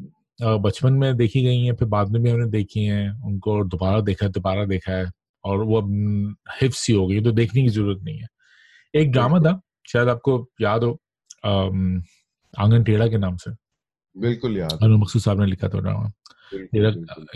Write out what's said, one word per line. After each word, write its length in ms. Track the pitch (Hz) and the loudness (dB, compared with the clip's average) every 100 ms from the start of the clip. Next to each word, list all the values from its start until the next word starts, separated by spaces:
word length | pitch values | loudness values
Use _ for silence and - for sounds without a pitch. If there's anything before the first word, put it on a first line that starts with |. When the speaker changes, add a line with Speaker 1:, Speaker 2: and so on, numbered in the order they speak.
| - _ _ - | -10 _ _ -6
Speaker 1:
अ, 140 | 117 107 | 0 0
बचपन 360 | 101 - 127 | 0 0 2
में 240 | 135 135 123 | 2 2 2
देखी 260 | 113 135 | 2 2
गई 200 | 123 123 | 2 2
हैं, 120 | 123 | 0
फिर 140 | 117 110 | 0 0
बाद 200 | 104 101 | 0 0
में 140 | 113 | 2
भी 80 | 120 | 2
हमने 160 | 117 117 | 0 0
देखी 380 | 107 101 107 | -2 -2 -2
हैं, 380 | 104 104 101 110 | 0 0 -2 -6
उनको 420 | 107 101 107 104 | -6 -6 -2 -2
दोबारा 360 | 95 90 92 107 | -2 -2 0 0
देखा 260 | 101 90 101 | 0 0 -2
है, 60 | |
दोबारा 320 | 95 95 95 | -2 -2 -2
देखा 280 | 101 92 - | -2 -2 -2
है, 200 | 92 92 - _ _ | -4 -4 -8 _ _
और 200 | 98 98 | -4 -2
वो 140 | 107 110 | 0 0
अब, 60 | |
हम्म, 520 | 101 101 104 101 104 104 - - | 0 -2 -2 -2 -4 -8 -16 -2
हिफ्स 160 | 135 - | -2 0
सी 140 | - | 0
हो 140 | 104 92 | 2 2
गई, 140 | 101 | 2
तो 120 | 113 | 2
देखने 300 | 110 113 123 | 2 2 2
की 60 | 127 | 2
जरूरत 340 | 104 101 95 | 2 0 -4
नहीं 160 | - 107 | -8 -10
है। 80 | 113 _ _ _ _ _ _ | -14 _ _ _ _ _ _
एक 180 | 151 151 | 0 2
ड्रामा 260 | 127 123 175 | 2 4 4
Speaker 2:
बिल्कुल। 140 | 156 | 4
Speaker 1:
था, 80 | 190 - _ - | 2 -4 _ -4
शायद 160 | 120 123 | 0 2
आपको 420 | 120 - 127 120 - | 0 0 -2 -4 -4
याद 240 | 104 113 | -2 0
हो, 160 | 120 - _ _ _ - | 0 -4 _ _ _ -8
अम, 580 | 104 98 95 95 92 92 90 _ _ _ _ - | -2 0 0 0 -2 -2 -6 _ _ _ _ 0
आंगन 260 | 104 117 | 4 4
टेढ़ा 240 | 113 107 113 | 4 2 2
के 100 | 107 | 0
नाम 180 | 95 90 | -2 -4
से। 140 | - 113 _ _ _ _ _ 92 | -10 -14 _ _ _ _ _ -6
Speaker 2:
बिल्कुल 380 | 117 117 123 101 | -4 -2 -4 -4
याद 140 | 82 | -6
है। 60 | 80 | 0
Speaker 1:
अनु 160 | 110 107 | 4 4
मकसूद 240 | 104 113 | 2 0
साहब 180 | 107 101 | 0 0
ने 60 | 101 | 0
लिखा 220 | 92 98 | -2 -4
था 120 | 98 | -4
ड्रामा। 240 | 98 101 | -4 -4
Speaker 2:
बिल्कुल, 760 | 107 - _ _ _ 95 95 110 | -6 -10 _ _ _ -16 -4 0
Speaker 1:
मेरा 100 | 107 | 2
Speaker 2:
बिल्कुल। 360 | 92 82 - 78 | 0 -6 -16 -18